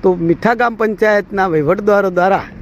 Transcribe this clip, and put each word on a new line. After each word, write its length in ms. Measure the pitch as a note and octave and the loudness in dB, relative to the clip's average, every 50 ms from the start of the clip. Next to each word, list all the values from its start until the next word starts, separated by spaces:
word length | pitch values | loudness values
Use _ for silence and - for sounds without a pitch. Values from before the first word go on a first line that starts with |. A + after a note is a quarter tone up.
તો 60 | - F#3+ F3+ | 2 0 0
મીઠા 400 | F3 E3+ E3 E3+ - - G#3+ A#3+ | 2 0 0 0 0 0 -2 0
ગામ 200 | A3+ B3 A#3+ A#3 | 2 0 -2 -2
પંચાયતના 720 | G#3 A3+ A3 G#3+ F3+ A3 G#3+ G#3 G#3 G3 F#3+ G#3 G3 F#3 F#3+ | -2 -2 -2 0 0 0 2 2 0 -2 -4 -4 -4 -2 0
વહીવટદારો 600 | D#3+ D#3 D3 C#3+ F#3 G3+ G#3 G#3 G#3 G3+ G3 F#3+ | 0 0 0 0 0 0 2 2 2 2 2 0
દ્વારા 360 | F3+ F3 F3 F#3+ G3 D#3+ - - - - | 0 0 2 2 2 0 -2 -8 -16 -20